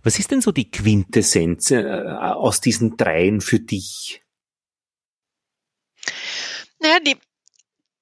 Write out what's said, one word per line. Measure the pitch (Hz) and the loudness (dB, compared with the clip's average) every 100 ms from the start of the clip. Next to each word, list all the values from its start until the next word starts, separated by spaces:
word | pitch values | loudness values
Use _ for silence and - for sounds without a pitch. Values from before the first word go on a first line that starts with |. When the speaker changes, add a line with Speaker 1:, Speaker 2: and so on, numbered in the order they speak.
Speaker 1:
Was | 117 - | 0 0
ist | - | 0
denn | 269 | 2
so | 226 | 2
die | 147 107 | 0 -4
Quintessenz, | - 104 104 92 117 95 - 85 85 - | 0 2 2 4 2 2 2 0 -2 2
äh, | 127 | 2
aus | 101 92 - 78 - - 117 - | 0 -4 -6 -6 -4 0 0 2
diesen | 123 110 113 - | 0 0 -2 0
dreien | 98 80 92 107 | 0 2 2 2
für | - 117 | 0 -2
dich? | 117 101 - - - - _ _ _ _ _ _ _ _ _ _ _ _ _ _ _ _ _ _ - - - - - - - _ | 0 -8 -8 -12 -14 -16 _ _ _ _ _ _ _ _ _ _ _ _ _ _ _ _ _ _ -12 -10 -12 -10 -10 -14 -18 _
Speaker 2:
Naja, | 311 349 | 2 4
die, | 294 269 _ _ _ _ _ _ _ _ | 2 -4 _ _ _ _ _ _ _ _